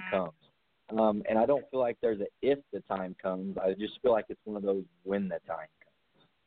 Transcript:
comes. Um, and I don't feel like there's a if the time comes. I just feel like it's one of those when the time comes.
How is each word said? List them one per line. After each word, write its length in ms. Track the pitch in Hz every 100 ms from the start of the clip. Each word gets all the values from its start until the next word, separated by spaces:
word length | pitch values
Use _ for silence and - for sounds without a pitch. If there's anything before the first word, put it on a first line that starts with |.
| 185
comes. 220 | 98 85 - _ _ _ _ - 110
Um, 240 | 110 104 104
and 100 | 113
I 80 | 117
don't 240 | 143 -
feel 120 | 131
like 160 | 123 117
there's 200 | 117 107
a 60 | 98 -
if 180 | 123 139 -
the 80 | 98 -
time 260 | 98 92 90
comes. 360 | 95 92 95 95
I 160 | 95
just 280 | 95 104 -
feel 120 | 123
like 140 | 110 -
it's 100 | - -
one 100 | 104
of 80 |
those 220 | 98 98 90 _
when 240 | 95 101 98
the 120 | 82 -
time 220 | 82 78 _
comes. 440 | _ _ _ _ _ _